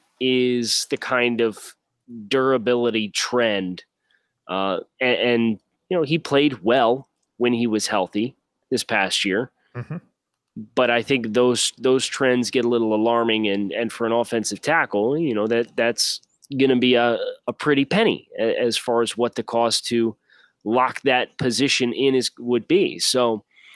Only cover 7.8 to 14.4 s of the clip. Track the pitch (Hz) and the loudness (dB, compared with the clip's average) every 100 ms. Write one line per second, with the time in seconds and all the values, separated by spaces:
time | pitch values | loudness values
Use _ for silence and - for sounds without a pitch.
7.8 | - 107 90 104 120 - _ _ _ 127 | 0 -2 -2 -4 -6 -8 _ _ _ -4
8.8 | - 107 95 - 101 95 131 _ _ 123 | -2 -2 0 -2 -2 -2 -4 _ _ -14
9.8 | 120 165 - _ _ _ _ - 107 - | -12 -14 -16 _ _ _ _ -18 -6 0
10.8 | 123 117 110 135 113 110 123 120 - - | 2 2 0 -2 0 2 2 2 -2 -2
11.8 | 127 131 - - 135 123 113 127 120 120 | 0 2 0 0 2 2 0 0 0 0
12.8 | 113 107 113 117 117 110 107 98 101 92 | 0 0 2 2 2 0 0 -2 -4 -4
13.8 | 113 - 117 117 117 117 | -6 -4 -2 0 -2 -4